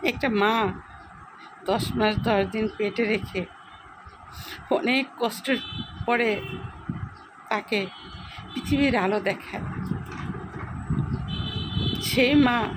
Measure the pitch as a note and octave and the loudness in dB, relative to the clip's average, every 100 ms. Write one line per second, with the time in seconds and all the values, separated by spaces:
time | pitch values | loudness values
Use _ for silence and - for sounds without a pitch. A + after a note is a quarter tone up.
0 | E4 A#3+ C#4 G#3+ G#3 A3+ G3+ F#3 - - | 0 2 2 4 4 4 2 -2 -12 -18
1 | - - - - - - - G#3 - A#3+ | -18 -18 -18 -18 -20 -8 0 0 2 2
2 | G#3+ G#3 A#3 G#3 F#3+ A3 A3 - G#3 G3+ | 4 4 4 4 4 2 0 0 -2 2
3 | A3 G#3+ - F#3+ E3+ - - - - - | 2 0 -2 -4 -6 -10 -18 -18 -18 -18
4 | - - - - - - - C4 A#3 C4 | -20 -18 -18 -14 -12 -12 0 2 4 2
5 | C4+ - A#3 - - C4 - - - - | 0 -2 -2 -2 0 0 -2 -8 -10 -6
6 | - A#3+ A#3 G3+ - - - - - - | 0 2 4 0 -4 -8 -10 -12 -8 -6
7 | - - - - - G#3+ - G#3+ F#3+ - | -6 -12 -20 -20 -4 -4 0 -2 -2 -8
8 | - - - - - - - C#4+ C#4 A#3 | -14 -14 -12 -12 -8 -8 0 4 6 6
9 | F#3+ G#3 G3+ - - G3+ - - - - | 4 4 2 -2 -4 -6 -6 -4 -4 -4
10 | - - - - - - - - - - | -4 -8 -6 -8 -8 -8 -8 -8 -2 0
11 | - - - - - - - - - - | 0 -2 -2 -2 -2 -4 -2 0 0 0
12 | - - B3+ D4 B3+ A#3+ G#3+ | 0 4 6 8 8 6 0